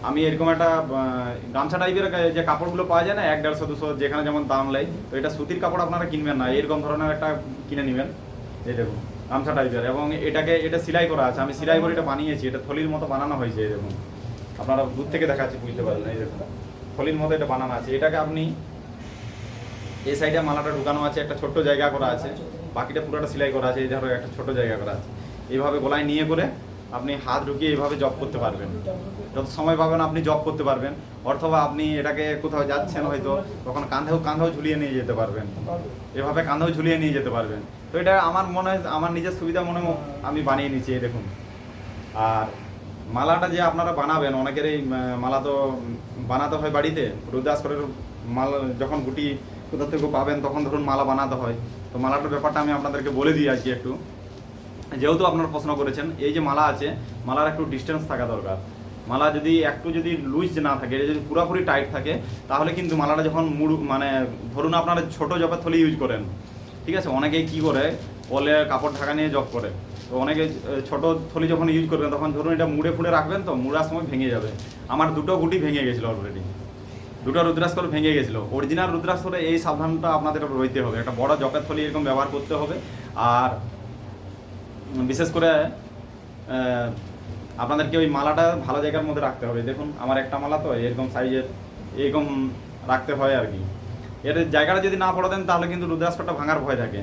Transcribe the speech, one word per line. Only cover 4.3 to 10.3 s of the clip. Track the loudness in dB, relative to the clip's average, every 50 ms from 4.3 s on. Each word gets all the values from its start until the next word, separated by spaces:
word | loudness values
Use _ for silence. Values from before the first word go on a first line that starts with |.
| 0 0 0 2
দাম | 2 2 2 2
নেয়, | 0 0 0 -2 -4 -8 -8 -6
তো | -4
এটা | -2 -2 -2
সুতির | -2 -4 -4 -4 -2 0
কাপড় | 0 0 2 0
আপনারা | 0 0 0 -2 -2
কিনবেন | -2 -2 -2 0 0 0
না, | 0 0 2
এরকম | 2 2 2 2 0 0
ধরনের | 0 -2 0 0 0 0
একটা | 0 0 0 0 0 -2 -4 -8 -10 -10 -8 -6
কিনে | -4 -2
নেবেন। | 0 0 0 0 -2 -4 -6 -12 -12 -14 -12 -12 -12 -12 -12 -8 -6
এই | -4 -2
দেখুন | -2 -2 -2 -2 -6 -8 -8 -10 -12 -8 -2
গামছা | -2 -2 0 0
টাইপের, | 0 2 2 2 0 0 0
এবং | 0 0 0 0 -2 -2 0 -2
এটাকে, | 0